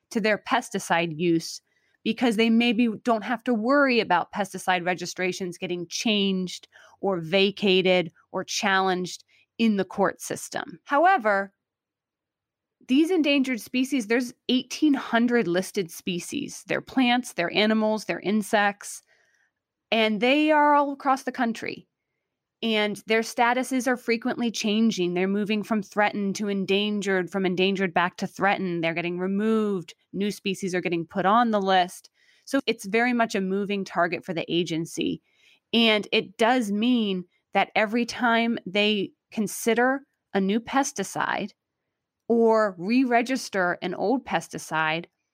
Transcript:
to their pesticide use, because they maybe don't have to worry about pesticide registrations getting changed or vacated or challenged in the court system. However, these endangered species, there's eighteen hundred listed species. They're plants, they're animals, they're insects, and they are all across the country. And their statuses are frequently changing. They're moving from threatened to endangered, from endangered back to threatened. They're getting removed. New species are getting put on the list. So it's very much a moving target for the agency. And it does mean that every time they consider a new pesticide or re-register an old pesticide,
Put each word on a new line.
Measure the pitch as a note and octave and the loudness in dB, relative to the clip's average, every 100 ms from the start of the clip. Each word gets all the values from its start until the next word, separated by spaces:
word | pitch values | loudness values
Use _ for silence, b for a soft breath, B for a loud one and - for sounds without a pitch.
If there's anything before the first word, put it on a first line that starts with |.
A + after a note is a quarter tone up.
| _ | _
to | A#3 | -2
their | G#3 G3+ | 0 -2
pesticide | - B3 - G3 - E3+ E3+ D3+ | 0 -2 -2 -6 0 0 0 0
use, | F3 E3 - - _ _ _ _ | 0 0 -2 -12 _ _ _ _
because | A3 A3 A#3+ G#3 | -6 0 0 2
they | A3+ | 4
maybe | A3+ A#3+ A3 A#3+ G#3 | 4 4 2 0 0
don't | - A3+ | -2 -2
have | G3+ B3 | -2 -4
to | - | -2
worry | A#3 A3+ C#4+ C#4 A#3+ | 0 2 4 4 2
about | E3 F3 - | 2 0 0
pesticide | G3+ G3 F#3+ - F#3 F3 | -4 -6 -4 -2 0 0
registrations | F3 F3 - F#3 F3+ F#3 E3+ | -4 -6 -4 -4 -4 -6 -6
getting | F#3 F3+ E3+ | -6 -6 -6
changed | - A#3 G#3 G3 F#3+ F3+ - - B B _ | -4 0 2 2 0 -4 -8 -18 B B _
or | F#3+ F3+ | -4 -4
vacated | D#3+ G3 G3 G3 G#3 F#3 F#3 F3+ D#3+ b b | 0 2 2 2 2 4 4 2 0 b b
or | F#3+ | -8
challenged | F3+ - G#3 F#3+ F#3+ F3+ F3+ - b b _ - | -6 -4 0 2 2 0 -4 -10 b b _ 0
in | A3+ G3+ | 2 2
the | F3+ | -2
court | - F#3 - | 0 0 -2
system. | - - - - - D#3+ - | -8 -10 -8 -10 -10 -14 -2
However, | C#4 F4 F#4+ G#3+ G3 G3 _ _ _ _ _ _ _ _ _ _ _ _ _ - | 2 4 4 2 0 -2 _ _ _ _ _ _ _ _ _ _ _ _ _ 0
these | C4 D#4+ | 2 4
endangered | F#4 D4 C#4+ C4 A#3 | 2 2 2 0 -4
species, | - B3+ B3+ C#4 G3+ | -4 -2 0 -2 0
there's | A#3 A#3+ - - | -2 -2 -6 -2
eighteen | B3 - - D#4 C4+ | -2 -2 0 2 2
hundred | - A#3 A#3+ A#3+ E3+ | 0 0 2 2 2
listed | F3 F#3 - F3 | 0 -2 -4 -6
species. | - - F3 - - - - - | -8 -6 -6 -6 -8 -8 -10 -6
They're | D#3 | -6
plants, | - - B3 B3 B3 | -2 0 2 0 -2
they're | - E3+ - | -4 -2 0
animals, | G#3+ A3 G#3+ G#3+ | 0 2 0 -2
they're | - F3 | -4 -6
insects, | - G#3+ G3+ G#3+ G3+ G3 - - - _ _ _ _ _ _ _ _ | -2 -2 0 0 0 -2 -10 -16 -20 _ _ _ _ _ _ _ _
and | A3 A3 G#3 | 0 2 2
they | B3 C#4+ D4+ | 2 4 4
are | D4+ D4 | 4 6
all | D4 C#4+ | 4 2
across | C#4 C#4 C4+ | 0 0 0
the | C4+ | -2
country. | B3+ A#3+ A3 - - - _ _ _ _ _ _ _ | -2 -2 -2 -8 -10 -16 _ _ _ _ _ _ _
And | A3+ G#3+ G#3 G3+ - | -2 0 0 -4 -2
their | A3 | 0
statuses | A3+ - A#3 B3 B3+ C4 B3 | 0 0 2 0 -2 -2 0
are | B3 | -2
frequently | - A#3 B3 - A#3+ | -2 -2 -2 -2 -4
changing. | F#3+ G#3+ G#3+ A3+ - F3 | -2 0 2 2 2 0
They're | F3 F#3+ | 0 0
moving | G3+ G3+ G#3+ | 0 0 -2
from | F#3+ G#3+ | -2 -4
threatened | F#3+ G#3 G#3 G#3 G3 F#3 | -2 0 0 0 -4 -2
to | G#3 | -4
endangered, | G3 F#3 G3 G#3 G#3 G3 F#3+ F3 | -2 0 0 0 -2 0 0 -2
from | G3 F#3 | -2 -2
endangered | F3+ F#3 F#3+ F#3+ | 2 0 0 0
back | E3 F3 - | 0 -2 -2
to | F#3+ | -8
threatened. | - F#3+ - F#3+ E3+ | 0 0 0 -2 -2
They're | E3 | -2
getting | E3 F3 F3 | -2 -4 -4
removed. | F#3 G3 A3 A3 G#3 F#3+ E3 - _ | -2 0 2 2 0 -2 -6 -16 _
New | F3+ G#3 | -4 -4
species | F#3+ G3+ F#3 F#3+ F3+ | -4 -6 -4 -4 -4
are | |
getting | E3+ E3+ E3 | -2 -4 -4
put | G3+ F#3 | -2 2
on | A3 A#3+ | 4 4
the | G#3+ | 2
list. | F#3+ F#3+ F3+ - - b b b | 4 4 2 -4 -20 b b b
So | - C#4 - | -4 -2 -2
it's | A3+ | -4
very | G3 A3 B3 | -2 0 2
much | A#3+ A3+ | 0 0
a | G#3+ | -2
moving | F#3+ G3 G3+ G3+ F#3+ | -2 -2 -2 -4 -2
target | F#3 E3+ E3 - | 0 0 -2 -6
for | |
the | E3 - | -6 -2
agency. | E3 E3 D#3+ E3 - F2+ - b b b b _ | -2 -2 -4 -6 -4 -4 -6 b b b b _
And | A3+ A3+ G#3+ G3 | 2 4 2 0
it | A3 G3 - | -4 -4 0
does | A3+ C4 G#3 | 2 2 0
mean | G#3 A#3 B3 G#3 F#3 F3 _ _ | 0 2 2 0 -2 -6 _ _
that | G3 - - | -2 0 0
every | G#3+ A#3+ A#3 | 0 0 -2
time | - A#3+ A3+ A#3 A#3 - | 0 2 2 2 -2 -2
they | G3 G#3 G#3+ F#3 _ _ | 0 2 2 -2 _ _
consider | - G3+ - - A3+ B3 C#4 - _ _ | -4 -4 -2 0 2 2 0 -6 _ _
a | G3 | -2
new | F#3+ A3 | 0 0
pesticide | A3+ C4 C4+ - F#3+ - - - G#3 _ _ _ _ _ _ _ - | 0 -2 -2 -4 -6 -4 -2 -4 -6 _ _ _ _ _ _ _ 0
or | A#3 A3+ A3 G#3+ F3 | 4 4 4 2 -2
re-register | F3+ B3 C4 A#3 A#3+ C4+ - G3 F3+ - | 0 2 4 2 0 -4 -4 -2 0 -2
an | F#3 - | -6 -2
old | F#3+ B3+ - | -2 -2 -2
pesticide, | E3 - - - D#3 D#3 D#3+ F3 _ _ | -4 -4 -12 -6 -2 0 -2 -6 _ _